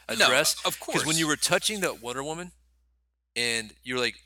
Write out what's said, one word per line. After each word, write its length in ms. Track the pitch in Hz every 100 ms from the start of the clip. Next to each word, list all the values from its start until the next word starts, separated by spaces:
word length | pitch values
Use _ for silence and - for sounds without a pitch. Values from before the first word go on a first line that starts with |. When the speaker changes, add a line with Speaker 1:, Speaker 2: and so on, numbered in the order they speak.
| -
Speaker 1:
No, 60 | 113 135
Speaker 2:
address. 300 | 131 165 - 185
Speaker 1:
of 140 | -
Speaker 2:
'Cause 160 | - 180
when 80 | 147
Speaker 1:
course. 140 | 165
Speaker 2:
you 80 | 160
were 80 | 147
touching 420 | - 180 - 214
that 200 | 170 113
Wonder 220 | 113 127
Woman 280 | 143 160 180 - _ _ _ _ _ _ _ 117
and 380 | 120 117 110 -
you 100 | 123 127
were, 60 |
like, 140 | 120 -